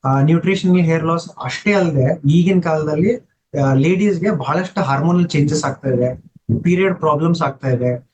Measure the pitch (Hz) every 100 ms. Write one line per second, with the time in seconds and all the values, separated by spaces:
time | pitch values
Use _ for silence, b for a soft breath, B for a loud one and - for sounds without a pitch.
0 | 135 135 143 165 165 190 185 180 165 165
1 | 160 165 165 - 131 - 208 202 175 139
2 | 127 170 143 165 175 185 170 156 156 151
3 | 190 240 _ _ _ 143 139 135 151 185
4 | 208 175 190 175 131 160 185 - 139 135
5 | 165 175 175 151 147 151 143 135 135 123
6 | 123 127 - - - 117 175 180 190 180
7 | 156 147 165 165 147 - 135 123 123 123
8 | _